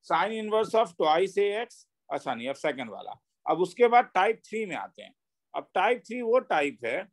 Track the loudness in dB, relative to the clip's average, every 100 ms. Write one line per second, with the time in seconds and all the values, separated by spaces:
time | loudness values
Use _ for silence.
0 | 0 0 0 -4 0 0 2 2 0 0
1 | 2 2 2 0 0 0 -6 -12 _ _
2 | _ -8 -6 -6 -6 -4 -4 -4 -10 -12
3 | -14 -18 _ _ -2 0 -2 2 6 6
4 | 4 0 0 0 -8 -8 -6 -8 -10 -16
5 | -20 _ _ _ _ -12 -4 0 2 0
6 | -4 -6 0 0 2 0 0 -4 -6 -4
7 | -8